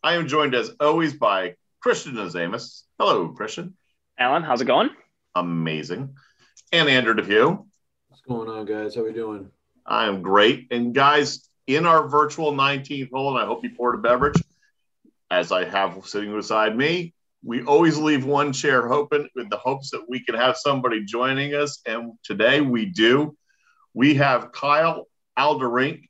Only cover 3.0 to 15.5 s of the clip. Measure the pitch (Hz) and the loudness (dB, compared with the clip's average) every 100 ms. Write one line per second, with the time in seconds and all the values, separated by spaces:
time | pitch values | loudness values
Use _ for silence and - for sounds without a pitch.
3 | 208 127 82 80 107 - 175 - _ _ | 2 2 0 -6 -10 -8 -12 -16 _ _
4 | _ - 127 151 160 123 127 131 226 - | _ -2 0 0 0 -2 2 2 2 -4
5 | _ _ _ 90 87 85 80 78 71 92 | _ _ _ -6 -4 -2 -2 -4 -8 -10
6 | 139 135 _ _ _ _ _ 170 151 131 | -10 -14 _ _ _ _ _ 0 4 2
7 | 113 107 92 104 135 190 - _ _ _ | 4 2 4 4 4 2 -8 _ _ _
8 | _ _ - 120 110 110 107 107 104 117 | _ _ -10 -8 -8 -10 -6 -6 -6 -4
9 | 110 110 113 104 95 _ _ _ - 110 | -6 -6 -8 -10 -14 _ _ _ -4 -2
10 | 110 98 90 98 110 139 - 120 120 120 | 0 -2 2 4 4 2 -4 -4 -2 2
11 | 139 147 143 - _ _ - 139 170 160 | 4 4 0 -6 _ _ -2 0 4 4
12 | 139 147 147 - 156 139 139 139 135 143 | 4 2 2 0 -4 0 0 0 -6 -8
13 | 127 131 139 127 104 120 120 - 123 110 | -6 -4 -2 -2 -2 -4 -8 -4 -2 0
14 | 113 123 143 156 - _ _ _ _ _ | 2 2 4 2 -2 _ _ _ _ _
15 | _ _ _ 90 85 | _ _ _ -2 0